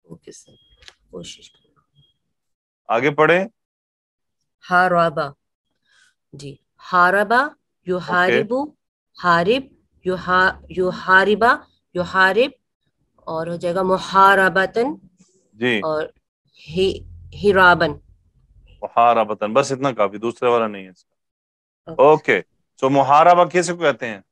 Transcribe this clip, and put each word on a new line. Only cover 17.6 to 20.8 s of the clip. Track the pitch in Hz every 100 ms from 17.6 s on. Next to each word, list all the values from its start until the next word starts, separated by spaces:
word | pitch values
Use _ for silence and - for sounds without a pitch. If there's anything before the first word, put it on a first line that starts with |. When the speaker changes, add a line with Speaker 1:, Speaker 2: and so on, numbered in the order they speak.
| 180 175 165 143 _ _ _ _ _ _ _
Speaker 2:
Muharabatan, | _ 104 - 117 113 107 107 104
बस | 120 135
इतना | 131 139
काफी, | 110 101 104
दूसरे | 117 - 123
वाला | 120 110
नहीं | 101